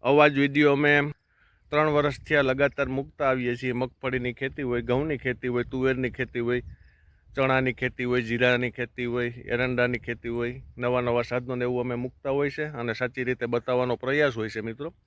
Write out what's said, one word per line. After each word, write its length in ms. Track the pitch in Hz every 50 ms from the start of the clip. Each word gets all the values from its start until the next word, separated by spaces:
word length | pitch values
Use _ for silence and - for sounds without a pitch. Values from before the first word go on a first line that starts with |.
આવા 260 | - 123 143 147 147 151
જ 100 | 143 139
વીડિયો 340 | 139 139 139 147 147 147
અમે 300 | 143 139 147 147 147 143 143 151 147 _ _ _ _ _ _ _ _ _ _ _
ત્રણ 200 | - 147 156 156
વર્ષથી 460 | 147 147 143 147 135 - - - 156
આ 60 | 147
લગાતાર 460 | 139 131 131 135 143 139 - - 139 131
મૂકતા 400 | 131 131 139 156 _ _ 147 135
આવીએ 280 | 131 131 123 123 120
છીએ. 160 | 117 131 127
મગફળીની 600 | 120 123 131 127 _ _ - 131 127 127 120 127
ખેતી 300 | 120 - 139 135 131 -
હોય, 200 | 143 123 123 120
ઘઉંની 340 | 117 117 123 131 147 160 151
ખેતી 320 | 120 - 127 123 - - 127
હોય, 160 | 120 120 120
તુવેરની 460 | - - 131 127 131 131 127 127 120
ખેતી 300 | 113 - 127 113 - 123
હોય, 220 | 117 120 123 123 120 - - _ - - _ _ _ - _ _ _ - -
ચણાની 360 | - 135 131 131 131 131 127
ખેતી 320 | 120 - 127 127 - - 123
હોય, 180 | 123 123 127
જીરાની 480 | 117 110 117 117 127 123 123 120 123 120
ખેતી 340 | - - 123 117 _ - 123
હોય, 260 | 120 117 123 120 120
એરંડાની 680 | 120 123 - 104 117 120 127 127 127 120 123 123 123 113
ખેતી 300 | - - 117 113 - 120
હોય, 340 | 117 120 120 120 127 131 131 - - -
નવા 220 | 123 120 127 123
નવા 220 | 123 120 120 120
સાધનોને 420 | 117 - 120 127 123 123 127 123 123
એવું 160 | 123 123 123
અમે 140 | 120 127 123
મૂકતા 360 | 120 123 127 - _ _ 139
હોય 200 | 135 139 143 143
છે 140 | 139 - 151
અને 280 | 151 151 127 117 120
સાચી 320 | 110 - 127 123 - 131 127
રીતે 220 | 123 127 - 123
બતાવવાનો 500 | 117 120 120 113 - 127 123 127 127 120
પ્રયાસ 400 | - - 127 139 147 151 139 113
હોય 120 | 113 110 110
છે 120 | - 110
મિત્રો. 340 | 107 113 113 120 143 165 - _ _